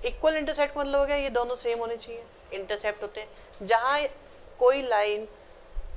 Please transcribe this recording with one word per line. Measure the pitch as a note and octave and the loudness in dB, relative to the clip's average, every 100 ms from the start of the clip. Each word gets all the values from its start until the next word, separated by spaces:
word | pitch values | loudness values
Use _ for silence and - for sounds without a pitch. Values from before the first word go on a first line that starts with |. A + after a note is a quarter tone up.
equal | A#3+ - D#4 D#4 | -6 0 2 2
intercept | D4 D4+ C#4+ C#4+ | -2 0 0 0
मतलब | C#4 C#4 | 0 2
हो | C#4 | 2
गया | C#4+ | 0
ये | C#4 | 0
दोनों | A#3+ A#3+ B3 | 0 -2 -2
same | A#3+ A#3 | -2 -2
होने | A3+ A#3 | -4 -6
चाहिए, | - A3+ - - - | -10 -14 -16 -20 -12
Intercept | F#3+ F#3+ G#3 G#3 G#3 | -12 -6 -4 -4 -6
होते | G#3 G#3+ | -8 -10
हैं। | G#3+ - - - G3 | -14 -16 -20 -14 2
जहाँ | A3+ B3 C#4+ D4 - - - - - | 4 4 2 0 -6 -20 -20 -20 4
कोई | B3 C4+ | 4 4
लाइन | C4 A3 G#3 G#3 G#3+ - - - - - - | 2 2 2 0 -6 -16 -20 -20 -10 -8 -4